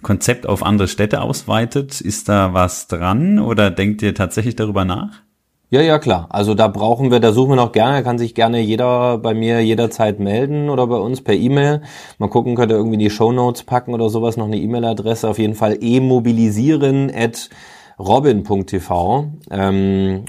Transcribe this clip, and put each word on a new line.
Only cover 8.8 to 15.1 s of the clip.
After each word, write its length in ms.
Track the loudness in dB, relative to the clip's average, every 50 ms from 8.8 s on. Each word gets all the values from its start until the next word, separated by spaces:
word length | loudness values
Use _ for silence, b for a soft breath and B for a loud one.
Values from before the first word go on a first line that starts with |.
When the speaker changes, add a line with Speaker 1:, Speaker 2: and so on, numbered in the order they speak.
| 0 0 2 2 2 0 0 -2
Speaker 2:
bei 160 | -2 -2 -2
mir 280 | -2 0 0 2 2 2
jederzeit 560 | 2 2 0 0 -2 -2 -2 -2 -2 0 -2
melden 480 | -2 -2 0 -2 -2 -2 -2 -2 -2
oder 200 | -2 0 0 0
bei 80 | 0 0
uns 260 | -2 -2 -4 -6 -4
per 140 | -2 0 0
E-Mail. 480 | 2 2 2 2 2 2 2 0 -2 -4 B B B B B B
Mal 100 | -6 -4
gucken, 280 | -2 0 0 0 0 0
könnt 160 | 0 2 2
ihr 40 | 2
irgendwie 200 | 2 2 0 0
in 40 | 0
die 100 | 0 0
Shownotes 540 | 2 2 2 2 2 2 0 0 -2 -4 -6
packen 280 | -4 -4 -4 -2 -4 -4
oder 160 | -2 -2 -2
sowas, 260 | 0 0 -2 -2 -2
noch 120 | -2 -4
eine 100 | -4 -2
E-Mail-Adresse. 720 | -2 -2 -2 -2 -2 -2 -2 -2 -2 -2 -4